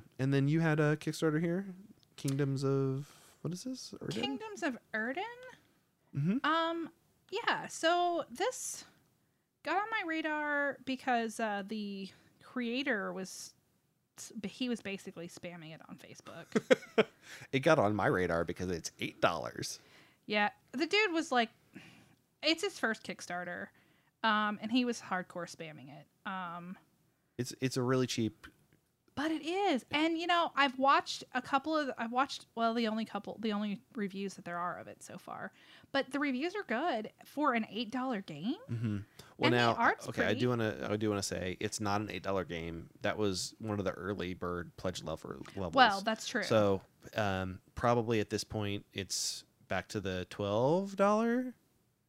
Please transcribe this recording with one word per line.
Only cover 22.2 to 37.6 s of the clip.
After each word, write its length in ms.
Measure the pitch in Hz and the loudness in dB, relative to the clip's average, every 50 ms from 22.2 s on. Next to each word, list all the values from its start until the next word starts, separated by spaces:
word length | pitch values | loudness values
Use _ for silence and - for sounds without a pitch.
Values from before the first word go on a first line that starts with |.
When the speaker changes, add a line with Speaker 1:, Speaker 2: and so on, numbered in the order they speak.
| _ _ _ - - | _ _ _ -4 0
Speaker 2:
it's 200 | 302 330 320 - | 0 0 2 0
his 160 | 403 - - | -4 -4 -2
first 260 | - 226 220 - - | -2 -2 -2 -2 -6
Kickstarter. 640 | - 185 - - - 175 175 180 175 175 196 196 - _ _ _ _ _ _ _ _ _ _ - | -10 -10 -10 -8 -8 -6 -6 -6 -6 -8 -8 -10 -12 _ _ _ _ _ _ _ _ _ _ 2
Um, 360 | 220 214 214 214 214 214 202 | 2 4 4 4 2 0 -2
and 100 | - 214 | -2 2
he 140 | 226 254 247 | 2 4 4
was 160 | 240 233 - | 2 0 -4
hardcore 480 | - - 190 185 180 - - 180 170 - | -4 -2 -2 -2 -2 -4 -8 -8 -8 -8
spamming 400 | - - 165 160 151 151 123 147 | -10 -12 -12 -12 -12 -16 -16 -16
it. 180 | - 151 147 _ _ _ - | -16 -18 -20 _ _ _ -8
Um, 500 | 208 190 185 185 170 170 175 170 180 190 - _ _ _ _ _ _ _ _ _ _ _ - | -6 -4 -4 -4 -6 -8 -8 -10 -10 -12 -14 _ _ _ _ _ _ _ _ _ _ _ -6
Speaker 1:
It's, 160 | 123 - - - - | -6 -6 -4 -2 -2
it's 140 | 131 - 135 | -2 0 0
a 40 | 123 | 2
really 240 | 123 131 131 127 | 4 4 4 2
cheap 400 | 123 - - 113 107 - _ - - - _ _ _ _ _ _ _ _ _ _ _ - | 2 0 0 0 0 -2 _ -20 -20 -20 _ _ _ _ _ _ _ _ _ _ _ -6
Speaker 2:
But 160 | - 277 320 | -2 -2 0
it 140 | 320 302 277 | 0 -2 -2
is. 380 | 302 349 381 415 392 311 233 - - - | -2 0 0 2 2 2 2 0 0 0
And, 260 | 294 311 330 339 320 | 2 2 2 2 0
you 80 | 349 | 2
know, 240 | 349 349 339 330 294 - | 2 4 4 4 2 2
I've 220 | - 277 277 254 262 | 2 2 2 2 4
watched 460 | 262 269 277 330 - - - - - - - | 6 6 6 6 4 2 -6 -8 -8 -4 -4
a 60 | 254 | -4
couple 360 | 247 - - 269 269 311 320 | -2 0 0 0 2 2 0
of, 140 | 311 302 262 226 | 0 0 0 -2
I've 160 | - 233 226 240 | -4 -4 -2 0
watched, 340 | 247 269 277 - - - _ - | 0 0 0 -2 -10 -12 _ -2
well, 200 | 226 226 226 226 | 0 2 2 2
the 140 | 240 233 214 | 2 2 0
only 160 | 214 220 226 | 0 0 -2
couple, 340 | - - 202 - - - - | -4 -4 -6 -6 -8 -8 -4
the 120 | 208 226 208 | -2 -2 0
only 280 | 202 214 208 202 - - _ - | 0 0 -2 -4 -6 -8 _ -6
reviews 400 | 240 202 196 190 196 196 196 190 | -4 -4 -4 -4 -4 -6 -6 -6
that 100 | - 208 | -8 -10
there 140 | 175 175 175 | -8 -6 -4
are 200 | 175 175 165 92 | -4 -4 -4 -6
of 100 | 110 - | -10 -14
it 140 | - - - | -14 -16 -16
so 140 | - - | -14 -14
far. 360 | 180 - - - - - - - - - - - - - - - | -14 -12 -12 -10 -10 -10 -12 -12 -16 -20 -20 -20 -20 -10 -2 -2
But 180 | 277 262 262 | -2 0 0
the 80 | - 285 | 0 0
reviews 360 | 285 285 254 247 285 349 359 | 0 2 0 0 -2 -2 -4
are 100 | 427 392 | -4 -4
good 460 | - 226 226 302 359 285 220 214 - - - - | -2 -2 0 0 0 0 0 -2 -6 -10 -16 -20
for 300 | - - 277 302 285 240 | -10 -2 0 2 4 4
an 120 | 233 | 2